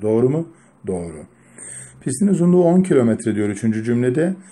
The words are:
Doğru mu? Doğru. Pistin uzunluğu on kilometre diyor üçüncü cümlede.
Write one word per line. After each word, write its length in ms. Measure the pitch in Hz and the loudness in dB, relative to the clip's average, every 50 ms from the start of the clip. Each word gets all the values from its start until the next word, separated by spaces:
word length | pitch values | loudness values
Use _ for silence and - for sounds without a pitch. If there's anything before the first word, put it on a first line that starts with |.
Doğru 280 | 104 107 110 117 123 135 | -2 0 2 2 2 2
mu? 180 | 147 165 165 170 - _ _ _ _ _ - | 0 -2 -4 -8 -12 _ _ _ _ _ -8
Doğru. 400 | 98 92 87 85 85 78 - - - _ _ _ _ _ - - - - - - - - - | -8 -8 -6 -8 -10 -12 -16 -18 -20 _ _ _ _ _ -20 -20 -20 -20 -20 -20 -20 -20 -10
Pistin 260 | - 143 127 131 196 | -8 -8 -4 0 0
uzunluğu 380 | 202 180 160 175 175 180 180 175 | 0 2 2 4 4 4 4 4
on 180 | 170 175 185 | 4 4 4
kilometre 520 | 185 185 160 131 117 113 107 110 - 110 98 | 2 4 2 2 2 2 0 0 -2 -4 -2
diyor 140 | 104 104 101 | -2 -2 -4
üçüncü 360 | 98 - 117 110 107 110 110 | -4 -2 -2 -2 -2 -2 -2
cümlede. 500 | 120 120 120 123 127 123 151 165 185 190 - - - | -2 -2 0 0 0 0 0 -2 -2 -4 -6 -12 -20